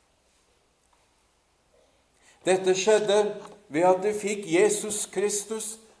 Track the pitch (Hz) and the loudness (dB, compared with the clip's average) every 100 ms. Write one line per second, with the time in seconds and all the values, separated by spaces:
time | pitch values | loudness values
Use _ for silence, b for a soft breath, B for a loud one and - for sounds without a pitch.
0 | _ _ _ _ _ _ _ _ _ _ | _ _ _ _ _ _ _ _ _ _
1 | _ _ _ _ _ _ _ _ _ _ | _ _ _ _ _ _ _ _ _ _
2 | _ _ b b 175 185 185 185 214 214 | _ _ b b 0 0 2 0 4 2
3 | 208 208 202 - - - - 143 180 180 | 4 2 0 -4 -14 -20 -6 0 2 2
4 | 208 208 196 208 165 170 208 208 208 - | 0 -4 -6 -6 0 2 4 2 -6 -8
5 | - 190 202 - - 220 - - b b | -8 -4 -4 -4 -8 -10 -10 -14 b b